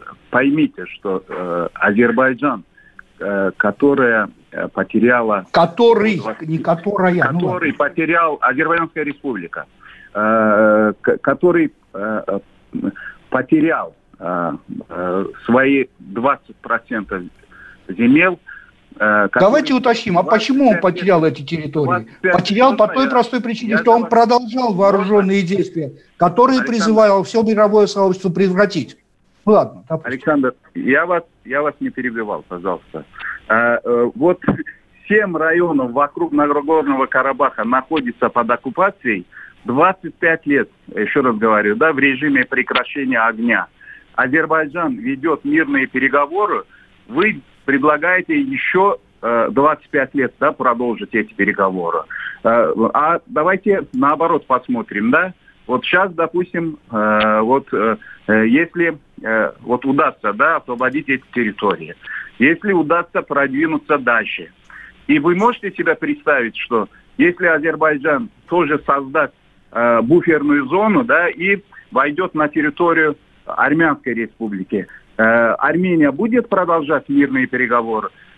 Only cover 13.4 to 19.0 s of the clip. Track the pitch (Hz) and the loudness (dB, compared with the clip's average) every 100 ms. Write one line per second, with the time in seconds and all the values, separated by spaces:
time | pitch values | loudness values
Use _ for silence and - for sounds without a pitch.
13.4 | 131 160 160 143 92 - _ - 87 90 | 0 2 2 -2 -6 -14 _ -12 -6 -4
14.4 | 85 73 - - - 87 90 92 98 - | -4 -6 -12 -16 -12 -8 -4 -4 -4 -8
15.4 | - 120 135 139 127 _ - 98 127 135 | 0 2 4 2 -2 _ -12 -4 -2 -2
16.4 | _ 113 - 113 - 117 98 98 87 _ | _ -14 -6 -6 -4 -8 -6 -8 -10 _
17.4 | _ - - - - 92 120 143 180 175 | _ -20 -20 -20 -12 -2 2 4 2 0
18.4 | - - - _ _ - | -12 -20 -20 _ _ -4